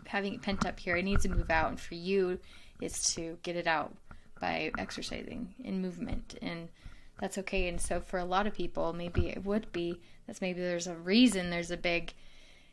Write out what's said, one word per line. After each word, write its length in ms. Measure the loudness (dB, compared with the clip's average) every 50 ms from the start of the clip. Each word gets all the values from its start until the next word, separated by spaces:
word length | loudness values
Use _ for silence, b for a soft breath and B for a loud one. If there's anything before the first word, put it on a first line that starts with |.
| -8
having 280 | -4 -2 -2 -2 -2 -4
it 80 | -4 -2
pent 240 | -2 0 0 0
up 140 | 0 -2 -2
here. 160 | -2 0 2
It 80 | 2 4
needs 180 | 6 6 6 6
to 60 | 6
move 220 | 4 2 4 4
out, 180 | 4 4 4 2
and 100 | 0 -4
for 140 | -8 -8 -8
you, 440 | -6 0 2 4 4 4 4 2 -2 B B B B B B B -8
it's 340 | -6 -6 -4 -2 0 0 0
to 240 | -2 -4 -6 -8 -6 -6
get 140 | -4 -4
it 100 | 0 2
out 280 | 2 2 2 2 -2 -6 -12 -16 B B B B B -8 -2
by 320 | 0 0 0 0 0 -2 -2 -4
exercising 760 | -4 -6 -6 -6 -6 -6 -6 -6 -6 -8 -8 -8 -8 -10 -10 -10 -8
and 180 | -4 -4 -2 -2
movement, 540 | -4 -4 -6 -4 -2 -2 -2 -4 -6 -10 -8 -8
and 260 | -6 -6 -6 -8 -12 B B B B B B B B B -6
that's 160 | -6 -4 -4 -6
okay. 300 | -4 0 0 2 2 2
And 100 | 0 0
so 200 | 0 0 0 -2
for 180 | -2 -2 -2 -2
a 60 | 0
lot 220 | 2 2 2 2
of 80 | 2 2
people, 380 | 0 -2 -2 0 0 0 0 0
maybe 340 | -2 -4 2 4 4 4 4
it 160 | 0 -2 -2
would 260 | 0 0 0 0 -2
be, 300 | -2 -2 -2 -2 -4 b b b b b b
that's 140 | -14 -8 -4
maybe 200 | -4 -4 -2 -2
there's 260 | -2 -2 -2 -2 -2
a 80 | -4 -6
reason 540 | -4 0 6 8 10 10 10 8 6 2 0
there's 200 | 0 -2 -2 -2
a 60 | -2
big 380 | 0 2 2 2 2 0 -2 -8 b b b b b b b b b b b